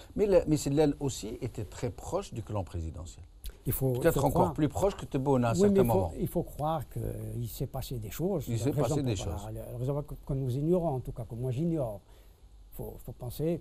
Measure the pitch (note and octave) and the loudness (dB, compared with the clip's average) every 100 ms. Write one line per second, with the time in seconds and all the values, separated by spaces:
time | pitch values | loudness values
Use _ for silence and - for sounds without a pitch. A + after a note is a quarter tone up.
0 | - - G#3 F3+ - D3+ D3 C#3+ D3+ C#3+ | -6 0 6 6 6 2 4 4 4 4
1 | C#3+ - G3+ A#3 B2+ - G2+ - B2 - | -2 -4 -8 -6 -6 -6 -8 -4 -4 -4
2 | - F3+ G3+ A#2 G2 G#2 F2+ F2+ D#2+ D2+ | -4 -4 -4 -8 -4 -4 -4 -4 -6 -8
3 | D#2 - - - - - - - C3 B2 | -12 -14 -18 -12 -12 -8 -4 0 0 4
4 | D3+ D3+ C#3 E3 F3+ C#3 D3+ - G3 F#3 | 4 4 4 4 2 2 0 2 0 0
5 | C3 C#3 C3+ C3 A#2+ A#2 G3+ G3 F3+ F#3+ | -4 -2 4 4 4 6 6 6 6 4
6 | F#3+ - F#3 F3 - - D3+ D#3+ A#2 B2 | 2 -2 -2 -2 -4 -4 -2 -2 -4 -6
7 | A2 A2 A2 A2+ A#2+ - C3+ C3+ - B2 | -6 -6 -6 -6 -6 -6 -6 -6 -6 -6
8 | G#2+ - E3+ F3+ A#2+ A#2 B2 C#3+ C3+ D3 | -6 -4 -2 -2 -2 0 2 2 2 2
9 | C3 F#2+ F2 E2 A2 A2 A2+ A#2+ B2+ C#3+ | 2 0 -2 -6 -6 -8 -8 -4 -2 -2
10 | C#3+ C#3+ - C3+ C3+ B2 D3+ F3+ E3 C3 | -4 -8 -4 -2 0 0 2 2 2 -2
11 | B2+ - A2+ A#2 B2+ A#2+ E3+ D#3+ B2 G2+ | -4 -8 -8 -4 -2 0 0 0 -2 -6
12 | - - - - - - - - A#2 - | -14 -20 -20 -20 -20 -20 -16 -10 -10 -10
13 | - A#2+ B2+ - D#3 E3 | -12 -10 -8 -2 -2 -2